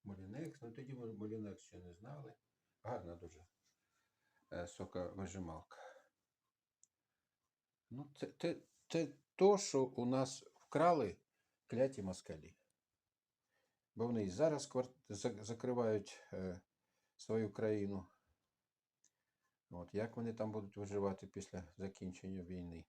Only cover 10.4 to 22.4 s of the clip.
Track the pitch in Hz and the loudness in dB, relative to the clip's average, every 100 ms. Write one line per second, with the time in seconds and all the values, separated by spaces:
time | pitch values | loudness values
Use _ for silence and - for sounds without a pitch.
10.4 | - - - 147 170 165 107 - _ _ | -14 -20 -2 6 8 8 4 -2 _ _
11.4 | _ _ _ 120 135 131 95 90 - 78 | _ _ _ 4 4 4 -4 -4 -8 -12
12.4 | 76 - _ _ _ _ _ _ _ _ | -12 -20 _ _ _ _ _ _ _ _
13.4 | _ _ _ _ _ 120 117 117 98 92 | _ _ _ _ _ -2 0 2 0 4
14.4 | 160 147 - 127 123 - - 104 123 107 | 4 4 0 -2 -2 -8 -10 -2 -2 -2
15.4 | 110 117 123 123 117 107 98 - - 95 | -6 -4 0 2 4 2 0 -14 -10 -4
16.4 | 92 90 _ _ _ _ _ _ - 113 | -4 -6 _ _ _ _ _ _ 0 2
17.4 | 107 - 110 107 98 98 90 _ _ _ | 2 0 2 4 2 -2 -6 _ _ _
18.4 | _ _ _ _ _ _ _ _ _ _ | _ _ _ _ _ _ _ _ _ _
19.4 | _ _ _ 87 85 101 113 120 117 113 | _ _ _ -10 -2 0 0 -2 -4 0
20.4 | 107 107 101 104 101 101 98 95 98 101 | -2 -2 -6 -8 -2 2 2 0 -6 -10
21.4 | - 95 90 - 95 - 95 92 95 95 | -8 -8 -10 -8 -8 -6 -8 -8 -8 -6